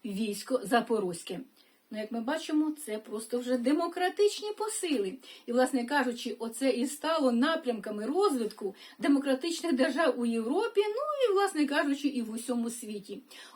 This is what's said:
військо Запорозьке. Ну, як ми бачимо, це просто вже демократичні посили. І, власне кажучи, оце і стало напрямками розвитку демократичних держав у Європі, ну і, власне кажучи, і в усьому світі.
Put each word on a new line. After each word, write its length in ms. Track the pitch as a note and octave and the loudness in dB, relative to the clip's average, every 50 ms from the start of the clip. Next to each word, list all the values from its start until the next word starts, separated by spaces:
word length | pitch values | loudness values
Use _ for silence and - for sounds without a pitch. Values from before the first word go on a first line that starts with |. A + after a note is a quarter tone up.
| - | -8
військо 560 | G#3 F#3+ G3 A3+ G3+ G3+ - - - C4 B3+ - | -6 -4 -2 -2 -2 -4 -4 -4 -2 -2 -2 0
Запорозьке. 760 | F3+ C4 A#3 A3+ - A3+ G#3 F#3+ F3+ E3+ - - - F#3+ - - - _ _ _ _ _ _ _ - | 2 2 2 4 2 0 0 0 0 -4 -6 -8 -10 -10 -10 -10 -12 _ _ _ _ _ _ _ -12
Ну, 80 | A3 G#3+ | -10 -8
як 120 | G#3+ G#3+ | -8 -6
ми 100 | A3+ A#3 | -6 -4
бачимо, 520 | A3+ B3+ D#4 D#4+ D#4+ - D#4 D4+ D#4 D#4 D4+ - - | -2 -2 -2 -2 -2 0 2 2 2 2 0 -4 -6
це 120 | - G#3+ G#3+ | -6 -6 -6
просто 420 | - - G#3 A3 A3+ - B3 B3 | -6 -6 -8 -8 -6 -4 -4 -2
вже 180 | A#3+ B3 B3+ B3 | 0 0 0 2
демократичні 960 | A#3 C4 D#4 F4 E4+ E4+ E4+ F4+ F4+ F#4 G4 - G#4 G4+ - - G#4 G#4+ G#4 - | 2 2 2 2 2 0 -2 0 -2 0 2 4 4 4 2 0 -6 -6 -4 -4
посили. 560 | G#4+ A4 G#4+ - F#4 E4+ C#4+ A3 G3 F#3+ F3+ - - - - - - | -4 -4 -4 -2 -2 0 0 0 0 -2 -4 -8 -12 -18 -20 -12 -6
І, 60 | - | 0
власне 340 | A#3 B3+ B3+ B3+ - A#3+ A#3+ | 2 4 4 4 2 0 0
кажучи, 500 | A#3 D4 C#4+ B3 B3 A#3 A#3 - A#3 - - | 0 2 2 2 0 -2 -4 -6 -8 -8 -6
оце 300 | A3+ A#3 - - C4+ C4 | -8 -8 -4 0 2 2
і 180 | - A#3+ B3+ - | 2 2 0 -2
стало 440 | - - - D#4 E4 D#4 C4+ B3+ | -4 -4 -2 0 2 2 4 4
напрямками 760 | A#3+ A#3 C4+ D#4+ E4 D#4+ D#4+ B3 A#3 G#3 - G#3+ G#3 G#3 G#3+ | 4 4 4 4 2 0 0 -2 -4 -4 -4 -6 -6 -4 -4
розвитку 680 | A#3 D#4 F#4 G#4 F#4+ C#4 A#3+ A3+ A3 - - G#3+ F#3+ - - - - - - | -2 2 4 4 4 4 2 -2 -2 -4 -6 -8 -8 -8 -10 -14 -20 -8 -2
демократичних 760 | G#3 D#4+ C#4+ C4+ C#4+ C#4 C4 C4 - E4+ E4+ - - E4 C4+ | 2 4 4 4 4 2 0 0 0 -2 -4 -2 -2 0 2
держав 460 | A#3+ C4 D#4 B3 D#4 E4 C4+ - B3 | 2 2 2 2 2 2 2 2 2
у 60 | A#3+ | 0
Європі, 560 | A#3 A3+ A3+ A3 A#3 D#4 F#4+ A#4 A#4 - G4+ | 0 0 0 0 0 0 0 0 0 2 2
ну 480 | G#4+ G#4 G#4 B4+ D5 D#5 D5 C#5 B4+ G#4+ | 2 2 0 -4 -2 -2 0 2 2 4
і, 40 | F#4+ | 4
власне 320 | G4 G4+ F#4+ F#4+ D#4 D4 | 4 2 2 2 2 0
кажучи, 420 | C#4 C#4+ D#4 D#4+ C#4+ C#4 C#4 - C4+ | 2 2 2 2 0 0 0 -2 -2
і 140 | - B3 | -2 -2
в 100 | A3+ G#3+ | -4 -4
усьому 380 | A3 A#3+ - - A#3+ A#3+ A3+ A#3 | -6 -8 -4 -4 -2 -2 -2 -4
світі. 520 | A#3 - - G#3 G#3+ G3+ - - G3 - - - - - - - - | -6 -8 -8 -8 -10 -10 -10 -12 -14 -14 -14 -18 -20 -20 -20 -20 -12